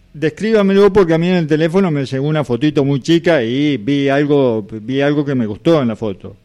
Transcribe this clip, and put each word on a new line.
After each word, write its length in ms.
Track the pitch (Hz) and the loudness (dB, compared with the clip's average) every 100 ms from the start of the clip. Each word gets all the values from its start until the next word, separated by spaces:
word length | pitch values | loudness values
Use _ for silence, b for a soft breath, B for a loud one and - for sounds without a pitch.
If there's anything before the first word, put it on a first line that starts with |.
| _ | _
descríbamelo 800 | 147 151 147 220 220 196 196 202 | -6 -6 -4 0 2 2 4 4
porque 200 | 202 170 | 4 2
a 40 | 160 | 2
mí 100 | 175 | 2
en 80 | 185 | 0
el 120 | 147 | 0
teléfono 440 | 151 165 185 185 | 0 2 0 0
me 140 | 143 127 | -2 -4
llegó 200 | 135 147 | -4 -2
una 160 | 156 135 | -2 -2
fotito 400 | 117 151 151 139 | -2 0 0 0
muy 160 | 139 | -2
chica 420 | 135 165 170 156 | 0 0 2 0
y 320 | 113 131 147 127 | 0 -2 -2 -2
vi 320 | 104 143 139 | -2 -2 0
algo, 580 | 139 147 143 127 110 98 | 0 2 2 2 0 -6
vi 300 | 110 107 135 | -12 -6 -2
algo 240 | 143 151 143 | 0 0 -2
que 100 | 127 | -2
me 100 | 107 | -4
gustó 360 | 101 165 160 | -2 2 2
en 80 | 120 | 0
la 60 | 107 | -4
foto. 400 | 110 95 95 - | -6 -8 -14 -20